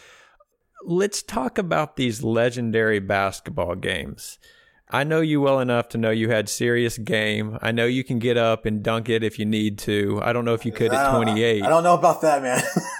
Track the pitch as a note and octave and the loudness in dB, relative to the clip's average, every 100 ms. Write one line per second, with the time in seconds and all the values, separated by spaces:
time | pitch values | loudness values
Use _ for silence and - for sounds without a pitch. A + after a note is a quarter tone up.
0 | - - _ _ _ _ _ E5+ D#4 F3 | -20 -20 _ _ _ _ _ -14 -4 -2
1 | G3+ - - A#3 B3+ - F3 E3 D3+ - | -2 -4 -8 -6 -4 -4 -2 -2 -2 -2
2 | B2 A2 A#2+ A#2 B2 A#2+ A#2 A2+ A2 G#2 | -4 -2 -2 0 0 -2 -2 2 2 0
3 | G2 G2+ G2 - - C#3+ F2 F#2 F#2 F2+ | 0 0 0 -4 -8 -4 -4 -4 -4 -4
4 | C#2 - - - _ _ _ _ - B2 | -6 -12 -16 -20 _ _ _ _ -6 -4
5 | D3 D#3+ D#3 D3 C3+ C3+ B2 A#2+ - A#2 | 0 0 2 2 4 2 2 0 -2 -2
6 | A2+ A2+ A2 A2 G#2 - A#2+ A#2+ A#2 A2+ | 0 2 2 0 -2 -2 0 2 0 -2
7 | G#2+ A2 G#2+ G#2+ G#2+ A2 A2+ A#2 A#2+ B2+ | -2 0 0 -2 -4 -4 -2 0 0 0
8 | - A#2+ A#2+ A#2 A2+ A2+ A2 G#2+ A2+ A2+ | -2 -2 0 2 2 0 -2 -2 -2 -2
9 | A2+ A2+ A2 - G#2+ A2 G#2+ G#2 - G#2 | 0 0 -2 -2 -2 0 0 -2 -2 0
10 | G2+ G#2 - A#2+ A#2+ A2+ A#2+ A2 A2+ C3 | 0 0 -2 -2 0 -2 -2 -2 0 2
11 | C#3 B2 A2 G#2+ A#2 A2 A2 E3 F3 F3 | 2 2 2 2 2 2 4 4 4 4
12 | E3+ D#3 D#3 C#3+ C3 B2+ - - A#5+ | 4 4 2 2 2 -2 -2 -4 -4